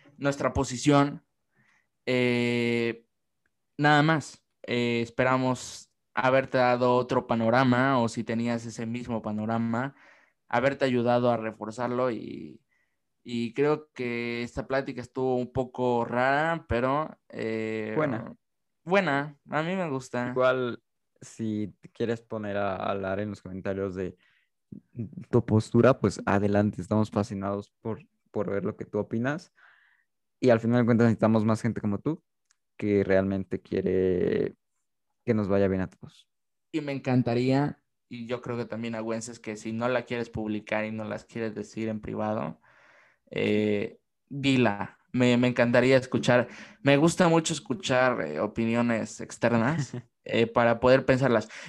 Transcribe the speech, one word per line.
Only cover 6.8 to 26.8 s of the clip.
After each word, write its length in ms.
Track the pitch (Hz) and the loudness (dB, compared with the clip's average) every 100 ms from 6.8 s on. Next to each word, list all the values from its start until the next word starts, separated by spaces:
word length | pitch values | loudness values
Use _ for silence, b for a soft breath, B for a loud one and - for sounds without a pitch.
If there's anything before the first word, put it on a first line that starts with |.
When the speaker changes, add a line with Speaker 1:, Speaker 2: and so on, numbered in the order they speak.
| 123 | 2
Speaker 1:
otro 320 | 123 123 131 - | 2 2 -2 0
panorama, 760 | 117 113 120 131 123 135 135 | 0 2 4 4 4 2 2
o 80 | 113 | 0
si 140 | - | -4
tenías 400 | 110 113 117 117 117 | -6 -4 -2 -4 -8
ese 200 | 110 113 | -10 -8
mismo 340 | 120 127 113 | -8 -6 -6
panorama, 760 | 110 107 107 113 117 113 135 - b b b b - | -6 -6 -4 -2 -2 -2 -4 -8 b b b b -4
haberte 360 | 117 135 139 | 0 0 0
ayudado 460 | 135 123 120 123 123 | 0 0 2 2 2
a 60 | 117 | 0
reforzarlo 720 | 110 110 107 113 120 123 127 | -4 -8 -10 -6 -4 -2 -2
y, 480 | 110 85 - 165 - _ _ _ _ _ _ | -4 -10 -14 -16 -20 _ _ _ _ _ _
y 280 | 120 120 117 | -8 -6 -4
creo 380 | 117 147 151 - | 0 0 0 -6
que 500 | - 123 120 120 117 | -10 -6 -6 -6 -6
esta 240 | 120 - 110 | -8 -8 -4
plática 340 | 135 139 123 | -4 -4 -10
estuvo 340 | 117 - 131 127 | -10 -4 -2 -2
un 160 | 123 | -2
poco 520 | 131 123 - 127 120 | -4 -6 -2 0 0
rara, 600 | 117 123 131 139 160 165 - | 0 0 2 2 0 -2 -2
pero, 500 | 117 127 143 156 - _ | -2 0 -2 -4 -12 _
eh, 640 | - 113 110 110 110 107 123 | -8 -6 -4 -4 -6 -4 -2
Speaker 2:
Buena. 380 | 151 110 - - _ _ _ _ | -2 -4 -10 -16 _ _ _ _
Speaker 1:
buena. 520 | 160 196 175 139 151 143 - | 0 0 2 -2 -4 -10 -6
A 120 | 147 | -4
mí 100 | 165 | -2
me 160 | 190 170 | -4 -4
gusta. 380 | 135 127 123 123 | -6 -6 -6 -4
Speaker 2:
Igual, 500 | 127 127 131 123 113 _ _ _ _ | 0 2 2 -2 -8 _ _ _ _
si 540 | - - 113 107 104 - | -20 -8 -6 -4 -6 -10
te 100 | - | -16
quieres 300 | - 113 117 | -8 -6 -6
poner 360 | - 110 104 101 | -8 -10 -6 -4
a 200 | 101 98 | -2 -4
hablar 420 | 104 98 95 98 | -4 -4 -4 -4
en 120 | 107 | -6
los 120 | 101 | -8
comentarios 520 | 95 92 98 95 98 92 | -12 -10 -6 -4 -4 -6
de 200 | 90 - _ _ _ _ - - _ 123 107 - - | -8 -10 _ _ _ _ -20 -20 _ -12 -12 -12 -2
tu 140 | 120 | 0
postura, 540 | - 110 - 117 120 135 | 2 0 2 4 6 4
pues 240 | 101 - - | 0 -2 0
adelante, 540 | 98 101 101 104 95 | 0 2 2 0 -2